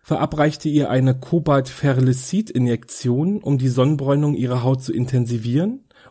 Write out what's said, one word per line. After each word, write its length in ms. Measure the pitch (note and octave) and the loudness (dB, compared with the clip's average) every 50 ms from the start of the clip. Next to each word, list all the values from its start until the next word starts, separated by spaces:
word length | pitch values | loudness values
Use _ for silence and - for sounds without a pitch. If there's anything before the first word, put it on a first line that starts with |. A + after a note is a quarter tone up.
| _ | _
verabreichte 640 | - D3+ - D#3 D#3 D#3 D3+ D3 D3+ D3 - - D#3 | -4 -2 -2 -2 -2 0 0 0 0 0 -2 -2 0
ihr 220 | D3 D3+ C#3 - | 2 2 2 2
eine 280 | B2 C3 C3 C3 B2+ C3 | 2 2 2 2 2 0
Cobalt-Ferlicid-Injektion, 2250 | - - F3 E3+ - D#3 C#3 C#3 B2+ - - - C#3+ C#3+ B2+ C3 B2+ B2+ B2 C3 - - F#3 G#3 A3 - - B2 B2 A#2+ A#2 A2+ - - - - - B2 A#2+ C3+ D#3+ F#3+ G#3 G#3 | -2 -2 -2 0 2 2 2 2 0 -2 -6 -2 -2 0 2 4 4 2 2 0 -2 -2 -2 -4 -4 -2 -2 -2 0 0 0 -2 -4 -8 -10 -4 -2 0 0 0 0 0 -2 -2
um 160 | - C#3 C#3+ | -2 0 0
die 120 | B2+ C3 C3 | 2 2 2
Sonnenbräunung 680 | A#2+ B2+ B2+ D3 D#3 C#3+ C3+ C#3 C#3 D3 D3+ D3 C#3 | 2 2 2 2 2 0 0 0 2 2 2 0 0
ihrer 260 | - B2+ B2 B2 A#2+ A#2 | 0 -2 -2 -2 0 0
Haut 200 | C3 C3 C3 - | 0 0 0 -2
zu 100 | - - | -4 -4
intensivieren, 880 | B2+ A#2+ - C3 B2 A#2+ A#2 A#2+ A2 A2 A#2+ B2 D3+ F3+ G#3+ B3+ C4+ - _ _ - - - | -2 -2 0 0 0 0 0 -2 -4 -2 -2 0 0 0 -2 -4 -6 -12 _ _ -20 -20 -10